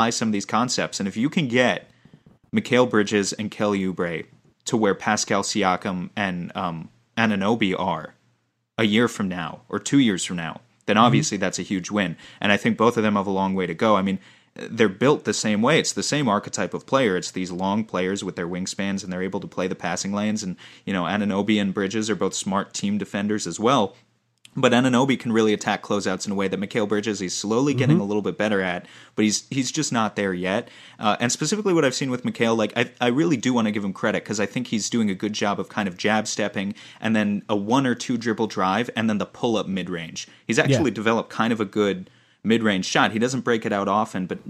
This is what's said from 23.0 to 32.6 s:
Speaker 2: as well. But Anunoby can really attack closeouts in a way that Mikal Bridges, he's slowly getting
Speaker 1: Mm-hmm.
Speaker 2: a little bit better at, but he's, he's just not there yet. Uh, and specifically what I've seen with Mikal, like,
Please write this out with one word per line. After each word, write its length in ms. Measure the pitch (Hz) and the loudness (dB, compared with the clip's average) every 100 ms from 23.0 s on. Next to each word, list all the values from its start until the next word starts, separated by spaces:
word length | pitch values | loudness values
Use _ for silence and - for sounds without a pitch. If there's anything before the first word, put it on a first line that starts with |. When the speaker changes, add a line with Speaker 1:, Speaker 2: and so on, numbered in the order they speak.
| 98 101 104 107 107 | -4 -4 -2 -4 -4
Speaker 2:
as 100 | 90 | -2
well. 380 | 113 135 98 - _ _ _ _ - | 2 2 2 -4 _ _ _ _ -12
But 180 | - 123 | 0 4
Anunoby 460 | 120 131 120 135 120 | 4 4 4 2 0
can 140 | 123 | 0
really 220 | 110 110 | 2 4
attack 280 | 104 - 98 | 2 0 -2
closeouts 440 | - 104 98 92 107 | -2 -2 -2 -2 -2
in 60 | |
a 20 | |
way 120 | 98 95 | -2 -2
that 120 | 95 | -2
Mikal 260 | 98 120 104 | -4 -2 0
Bridges, 340 | 104 110 98 | 0 0 -4
he's 140 | 90 | -4
slowly 380 | - 101 113 143 | -4 -2 0 2
getting 240 | 127 131 165 | 2 4 4
Speaker 1:
Mm-hmm. 60 | |
Speaker 2:
a 40 | 101 | 2
little 140 | 104 | -2
bit 160 | 98 87 | -2 -2
better 240 | 104 98 | 0 0
at, 240 | 92 87 - - - - | 0 -4 -8 -20 -8 0
but 80 | |
he's, 220 | 107 101 - | 0 0 -4
he's 240 | 131 127 | -4 -2
just 180 | 160 139 | -2 -2
not 200 | 123 107 - | 0 0 0
there 180 | 98 | -2
yet. 340 | 90 92 107 - - - - | -2 -2 -2 -4 -14 -20 -4
Uh, 180 | 110 - | 0 2
and 140 | 120 | 0
specifically 400 | - 156 214 202 | -2 -2 0 2
what 140 | 170 139 | 4 2
I've 80 | |
seen 160 | - 135 | 0 -2
with 120 | 123 | -4
Mikal, 320 | 117 107 113 | -4 0 2
like, 200 | 113 | 2